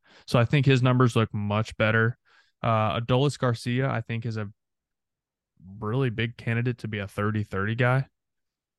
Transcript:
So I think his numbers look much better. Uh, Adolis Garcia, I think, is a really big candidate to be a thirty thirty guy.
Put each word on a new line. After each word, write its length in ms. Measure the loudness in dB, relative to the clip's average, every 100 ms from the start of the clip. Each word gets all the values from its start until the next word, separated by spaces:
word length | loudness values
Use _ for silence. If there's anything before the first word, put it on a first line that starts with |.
| _ -20 -2
So 140 | 2
I 60 | 4
think 200 | 4 4
his 160 | 4
numbers 360 | 4 4 4 4
look 160 | 0
much 420 | -2 -2 -2 -2 0
better. 420 | 2 4 2 -2 _ _ _ _
Uh, 340 | -2 0 0 -2
Adolis 360 | 0 2 2 0
Garcia, 520 | -2 -2 -2 -2 -2
I 100 | -4
think, 260 | -6 -6 -6
is 120 | -6
a 120 | -8 -12 _ _ _ _ _ _ _ _ _ _ -20 -10
really 300 | -4 -2 -2
big 280 | -2 -6 -6
candidate 420 | -4 -2 -2 -4
to 80 | -6
be 100 | -6
a 100 | -6
thirty 360 | -2 -2 -2
thirty 320 | -4 -4 -2 0
guy. 320 | 2 2 -2 _ _ _ _ _ _